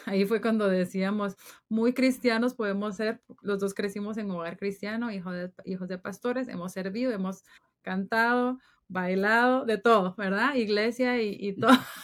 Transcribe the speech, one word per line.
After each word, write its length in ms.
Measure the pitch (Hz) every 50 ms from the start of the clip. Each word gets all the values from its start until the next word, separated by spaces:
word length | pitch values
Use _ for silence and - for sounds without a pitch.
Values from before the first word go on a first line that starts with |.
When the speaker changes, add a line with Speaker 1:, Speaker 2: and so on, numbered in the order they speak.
| -
Speaker 1:
ahí 180 | - 196 196 202
fue 140 | 196 226 214
cuando 280 | 202 233 220 220 214 196
decíamos, 680 | 185 185 180 180 - 190 190 190 208 208 202 196 190 - - - - - _ _
muy 260 | 220 220 226 240 247
cristianos 600 | 262 254 262 254 - - 247 226 226 233 254 247
podemos 420 | - 220 202 196 202 202 214 202
ser, 260 | 185 220 214 247 - _ - - - -
los 180 | 190 202 196
dos 140 | 196 196 196
crecimos 420 | - 202 202 196 208 208 208 220 220
en 120 | 208 202
hogar 280 | 185 170 165 170 175 180
cristiano, 520 | 196 202 196 - - 202 214 226 240 233 208
hijo 180 | 196 175 185 180
de, 200 | 180 180 180 - - -
hijos 240 | - 190 185 185 180
de 100 | 185 180
pastores, 500 | - 202 196 - - 240 247 254 262 -
hemos 240 | - 185 170 185 -
servido, 400 | 190 185 190 190 226 247 262 233
hemos 320 | 196 190 185 190 - _ _ - - _ _ _ _ _
cantado, 760 | 185 185 190 196 190 - 226 226 233 247 247 247 247 254 254 - _ _ _ _ -
bailado, 760 | 185 185 180 180 185 190 196 208 220 233 240 254 254 262 262
de 140 | 233 220 214
todo, 360 | - 240 233 214 185 185 180 -
¿verdad? 360 | 208 190 196 202 226 269 294
Iglesia 680 | 254 226 202 208 208 214 233 233 233 254 247 247 247 226
y, 140 | 208 196 -
y 180 | - 202 190
Speaker 2:
Ujú. 0 | 196
Speaker 1:
todo. 140 | - 226 254 233 - - - -